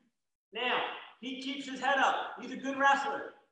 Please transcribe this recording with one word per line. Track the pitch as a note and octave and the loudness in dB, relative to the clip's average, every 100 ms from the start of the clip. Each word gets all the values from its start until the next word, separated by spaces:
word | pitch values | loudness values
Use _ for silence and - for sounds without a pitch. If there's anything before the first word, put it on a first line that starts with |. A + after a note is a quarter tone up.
| _ _ _ _ _ | _ _ _ _ _
Now, | A3 B3 G3+ - - - - | -4 0 0 -2 -6 -14 -14
he | C4 B3+ | -10 -8
keeps | C4 C#4+ B3+ | -6 -6 -8
his | B3+ | -2
head | C4 C#4 | 2 4
up. | A3 - - - | 4 2 -2 -8
He's | B3+ | -10
a | C4+ | -6
good | C4+ C4+ | -4 4
wrestler. | C#4 C#4 C#4 - - - _ | 6 6 2 -4 -6 -14 _